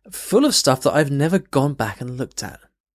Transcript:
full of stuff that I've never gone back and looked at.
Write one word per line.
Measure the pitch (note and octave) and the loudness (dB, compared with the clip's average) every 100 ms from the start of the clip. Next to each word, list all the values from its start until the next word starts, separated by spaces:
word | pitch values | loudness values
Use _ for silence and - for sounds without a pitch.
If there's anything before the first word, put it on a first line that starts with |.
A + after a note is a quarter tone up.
| - | -18
full | - - G3 C#4+ | -14 0 2 4
of | |
stuff | - - - | 2 2 2
that | - | 2
I've | C3+ D3 | 2 0
never | C#3 D3+ F#3 | 0 2 0
gone | - C#3 C#3+ | 0 0 0
back | C#3 A2 G2 | -2 -6 -6
and | B2 B2+ | -10 -8
looked | C3 - | -8 -8
at. | F#2+ - _ _ _ | -12 -14 _ _ _